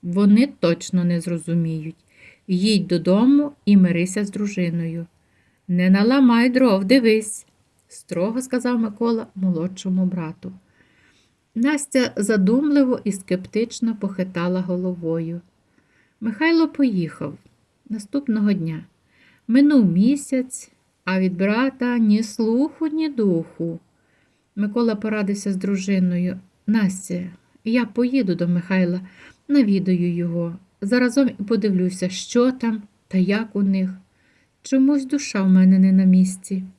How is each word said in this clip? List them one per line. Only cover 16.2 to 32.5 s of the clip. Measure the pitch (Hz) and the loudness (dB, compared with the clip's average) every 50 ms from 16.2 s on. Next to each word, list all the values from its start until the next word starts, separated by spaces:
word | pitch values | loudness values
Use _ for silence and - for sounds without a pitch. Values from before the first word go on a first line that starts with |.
Михайло | 214 226 214 - 311 330 330 330 330 294 | -8 -8 -4 -2 0 0 2 2 0 0
поїхав | 294 - 285 254 208 185 170 156 - - 165 147 151 - _ _ _ _ _ _ _ _ _ _ | 0 0 0 0 0 -2 -4 -4 -6 -10 -12 -12 -12 -14 _ _ _ _ _ _ _ _ _ _
наступного | 214 220 - - - 285 277 - 214 214 202 208 202 | -12 -12 -12 -6 -8 -6 -4 -2 -2 0 0 0 0
дня. | 175 165 165 160 156 - _ _ _ _ _ _ _ _ _ _ _ _ - | 0 -2 -6 -8 -8 -12 _ _ _ _ _ _ _ _ _ _ _ _ 0
Минув | 220 262 285 294 302 269 220 180 165 | 2 4 4 6 6 4 4 4 4
місяць, | 180 202 247 285 277 - - - 254 247 254 - - - _ _ _ _ _ _ _ _ | 4 2 2 2 0 -2 -4 -4 -4 -4 -4 -10 -16 -16 _ _ _ _ _ _ _ _
а | 180 190 185 | -4 -2 0
від | 190 185 180 | 0 -2 0
брата | 170 190 202 208 226 254 269 269 262 247 247 247 240 | -2 -2 0 0 0 0 -2 -2 -4 -4 -2 0 0
ні | 226 214 208 214 233 | 2 2 2 2 0
слуху, | 214 - - 226 214 226 247 277 311 - - 320 | -4 -4 -4 -2 0 2 0 0 -2 -2 -6 -6
ні | 311 302 320 311 311 | -4 -2 -2 -4 -4
духу. | 285 240 214 196 175 165 165 - - _ 165 170 165 170 _ _ _ _ _ _ _ _ _ _ _ _ _ _ _ | -2 0 0 0 0 0 -2 -6 -8 _ -8 -8 -8 -10 _ _ _ _ _ _ _ _ _ _ _ _ _ _ _
Микола | 202 202 208 208 240 240 226 214 | -4 -4 -4 -2 0 0 0 -2
порадився | 208 208 220 214 214 202 190 202 202 - 208 196 | -2 -4 -4 -4 -2 -2 -2 -4 -4 -4 -4 -4
з | |
дружиною. | 185 185 196 202 190 190 196 202 185 185 180 175 175 180 180 180 185 - _ _ _ _ | -4 -2 -2 -4 -4 -2 -2 0 0 0 0 0 -2 -4 -4 -6 -8 -14 _ _ _ _
«Настя, | - 208 226 208 185 190 - - - 180 180 180 180 170 - _ _ _ _ _ | -2 0 0 0 0 -2 -4 -10 -10 -8 -8 -8 -10 -14 -20 _ _ _ _ _
я | 226 226 247 233 | -2 -2 -2 -2
поїду | 226 - 233 247 247 254 277 240 185 175 | -2 -2 -2 -2 0 0 0 0 0 -2
до | 170 175 175 | -2 0 -2
Михайла, | 175 175 170 - 190 185 185 175 175 185 185 - - - - - - _ _ - | -2 -2 -2 -2 0 0 0 0 -2 -6 -8 -12 -20 -20 -20 -20 -20 _ _ 0
навідаю | 285 285 254 202 196 196 175 190 185 175 175 175 170 | 2 2 4 4 2 0 2 0 0 0 0 -2 -2
його. | 170 175 175 170 175 170 170 170 180 _ _ _ _ | -2 -4 -4 -4 -4 -4 -6 -8 -12 _ _ _ _
Заразом | - 202 247 247 254 247 240 277 277 240 | -4 -2 0 2 0 2 2 2 0 0
і | - - 202 | 0 -6 -4
подивлюся, | 202 233 214 208 214 190 180 185 180 185 - - 185 | -2 -2 0 0 0 0 0 0 -2 -2 -4 -6 -6
що | 185 - - - - 240 240 254 | -6 -8 -12 -2 0 2 2 2